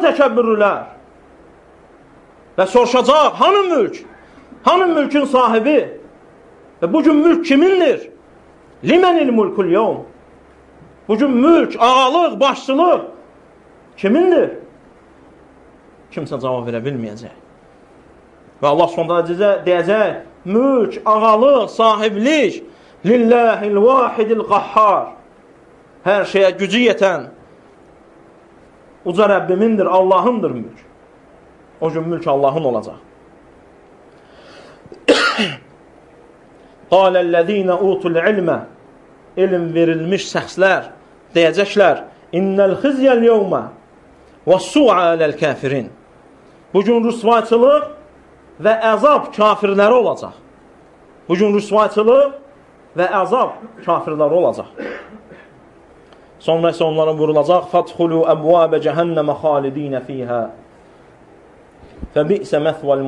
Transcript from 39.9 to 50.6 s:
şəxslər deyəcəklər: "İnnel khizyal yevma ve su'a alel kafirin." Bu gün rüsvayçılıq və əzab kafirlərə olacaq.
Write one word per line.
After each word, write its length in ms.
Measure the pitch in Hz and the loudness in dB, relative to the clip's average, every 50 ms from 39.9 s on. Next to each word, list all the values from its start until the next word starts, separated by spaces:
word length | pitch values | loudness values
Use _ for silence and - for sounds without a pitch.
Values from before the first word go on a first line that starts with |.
| 165 160 160 170 196 185 - - - | 0 -2 -2 -4 -4 -4 -4 -6 -8
şəxslər 500 | 170 - - - 175 185 190 180 143 - - - - - - - - _ _ - | -8 -8 -8 -4 0 0 2 2 0 -4 -8 -16 -20 -20 -20 -20 -20 _ _ 0
deyəcəklər: 600 | 170 170 160 156 175 208 202 - 202 196 165 139 - - - - _ - _ - | 2 2 2 2 0 -2 -2 2 2 4 4 2 0 -4 -12 -20 _ -18 _ -4
"İnnel 420 | 175 190 196 190 196 202 190 - - | -4 -2 -2 0 2 2 2 0 0
khizyal 420 | - 277 277 262 262 269 254 233 233 | -2 -2 0 2 2 2 2 4 4
yevma 500 | 233 226 214 196 185 160 127 110 - - - - _ _ _ _ _ - _ _ - - - _ | 4 2 2 0 -2 -4 -6 -6 -10 -16 -20 -20 _ _ _ _ _ -20 _ _ -20 -20 -10 _
ve 120 | 156 180 190 | 0 0 0
su'a 360 | - - - 302 294 233 190 | 0 -2 0 2 4 4 4
alel 440 | 180 180 170 170 165 160 151 - - | 4 2 0 0 0 0 -2 -2 -2
kafirin." 520 | 165 147 127 - - 131 127 135 113 - - - _ _ _ _ _ - _ _ _ _ - - _ _ - | -4 -4 -4 -4 -4 -4 -4 -4 -6 -8 -14 -20 _ _ _ _ _ -20 _ _ _ _ -20 -20 _ _ -2
Bu 80 | 185 202 | 0 2
gün 200 | 208 240 233 220 | 2 0 0 0
rüsvayçılıq 800 | 240 226 - - 220 233 226 220 - 226 233 240 269 294 302 294 - - - - - _ _ _ - - _ _ - - - | -2 -4 -2 0 2 2 2 2 0 2 2 4 4 4 2 0 -4 -12 -18 -20 -20 _ _ _ -20 -20 _ _ -20 -20 -4
və 120 | 147 208 220 226 226 226 220 | 0 0 0 2 0 0 0
əzab 380 | 202 214 294 294 - - - - | 2 2 2 2 2 0 -4 -4
kafirlərə 600 | - 208 214 208 208 208 196 196 196 202 214 247 247 220 | 0 2 2 2 0 0 -2 0 2 2 4 4 2 2
olacaq. 320 | 175 139 - - 90 - - - - - _ | 0 -4 -6 -10 -16 -16 -20 -20 -20 -20 _